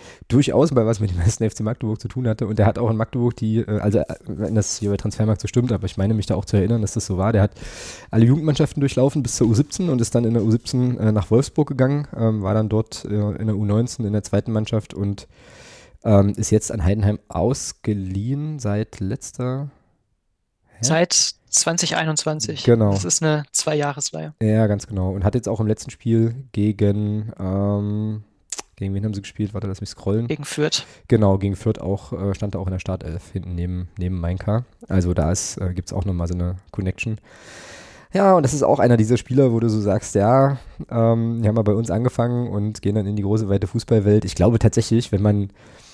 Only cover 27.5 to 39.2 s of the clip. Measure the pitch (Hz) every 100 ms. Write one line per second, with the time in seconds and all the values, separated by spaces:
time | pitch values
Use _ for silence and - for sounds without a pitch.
27.5 | 98 101 101 104 104 107 107 - _ -
28.5 | - - - 98 98 107 101 - - 104
29.5 | 107 101 95 101 - 98 107 120 151 143
30.5 | - 151 - - - - 113 101 98 101
31.5 | 92 110 104 95 98 - 92 98 95 101
32.5 | 92 92 92 - 90 80 85 - 95 90
33.5 | 87 90 90 90 - 90 92 85 92 104
34.5 | 110 123 _ - 95 87 82 80 95 -
35.5 | - 92 90 - 95 95 90 85 90 87
36.5 | 90 _ - 95 - 117 107 _ - -
37.5 | - - - - - - 190 196 180 131
38.5 | 139 - 139 123 117 107 120